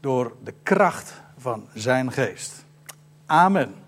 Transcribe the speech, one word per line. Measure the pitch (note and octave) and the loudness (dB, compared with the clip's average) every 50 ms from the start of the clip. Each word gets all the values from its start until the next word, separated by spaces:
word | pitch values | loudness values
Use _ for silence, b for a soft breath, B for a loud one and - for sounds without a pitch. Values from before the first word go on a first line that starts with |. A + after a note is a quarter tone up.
door | - C#3 C3 B2+ B2 A#2 - - | -2 -2 -2 0 -2 -4 -6 -14
de | G#2+ A2+ - - | -16 -16 -16 -12
kracht | _ - F#3+ G3 G3+ F3 D#3 - - - - - - - - | _ 0 2 4 4 2 0 -4 -14 -16 -18 -20 -20 -20 -20
van | - B2+ B2+ A#2 G#2+ G#2 - - | -10 -6 -6 -6 -6 -8 -14 -12
zijn | A2 G#2+ B2 B2+ C3 C3 B2+ | -6 0 0 0 2 0 -2
geest." | - C#3+ C3 G2+ F2+ - - - - - - _ _ _ _ - - _ _ _ _ _ _ | -2 -2 -2 -2 -4 -10 -14 -16 -16 -18 -20 _ _ _ _ -20 -20 _ _ _ _ _ _
Amen. | - D#3 D#3+ F3 F#3+ G3 F#3 C3 G2+ G2 - - | 2 4 4 6 6 4 2 0 -2 -4 -18 -20